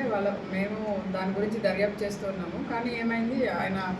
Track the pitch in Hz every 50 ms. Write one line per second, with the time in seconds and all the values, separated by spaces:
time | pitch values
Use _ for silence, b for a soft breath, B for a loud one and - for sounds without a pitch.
0 | 269 247 214 196 202 202 202 196 - 196 190 190 196 208 208 214 214 214 202 190
1 | 185 190 185 185 190 190 190 202 208 214 220 226 208 196 185 185 202 202 202 -
2 | 214 202 202 - 208 196 190 185 175 165 - - 277 - 240 233 240 247 233 226
3 | 233 233 226 233 226 226 262 277 254 208 175 - 180 190 190 190 190 185 185 185